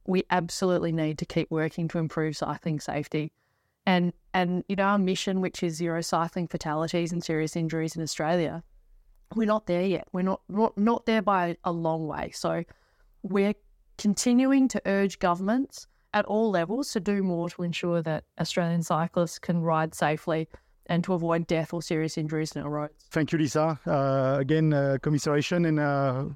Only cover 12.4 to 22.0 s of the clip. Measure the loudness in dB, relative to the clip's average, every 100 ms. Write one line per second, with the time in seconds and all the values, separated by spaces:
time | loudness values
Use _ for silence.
12.4 | -4 -4 -6 -14 _ _ _ _ -2 2
13.4 | 2 0 _ _ _ -2 0 2 4 4
14.4 | 6 6 4 2 0 2 2 2 0 2
15.4 | 0 0 -2 -8 -20 _ _ -2 0 2
16.4 | 2 2 0 -2 -2 -2 0 0 0 0
17.4 | -4 -4 -4 -2 0 0 0 -4 -6 -6
18.4 | -4 0 0 0 0 0 0 0 -2 -2
19.4 | -2 0 2 0 0 0 0 0 -2 -2
20.4 | -4 -10 _ _ -2 0 0 0 2 0
21.4 | 2 0 0 -4 -2 -2